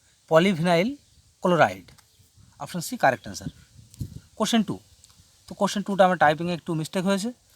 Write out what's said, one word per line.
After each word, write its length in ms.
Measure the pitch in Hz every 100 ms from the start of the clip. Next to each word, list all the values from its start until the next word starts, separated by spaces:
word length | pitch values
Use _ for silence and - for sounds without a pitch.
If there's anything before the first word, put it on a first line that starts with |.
| _ _ -
পলিভিনাইল 640 | 160 190 156 175 170 226 285 _ _ _ _
ক্লোরাইড। 500 | 185 165 113 73 - - _ _ _ _ - -
অপশন 200 | 143 175
সি 180 | - 247
কারেক্ট 300 | 139 123 110
আনসার। 200 | 92 - - _ - - - - - - -
কোশ্চেন 280 | 214 226
টু, 160 | 185 98 - _ _ _ _ _ -
তো 40 |
কোশ্চেন 300 | - 196 202
টুটা 220 | 190 190 185
আমার 120 | 175
টাইপিংয়ে 360 | 151 160 175
একটু 200 | 165 -
মিস্টেক 300 | 160 156 190
হয়েছে। 260 | 185 196 226 - _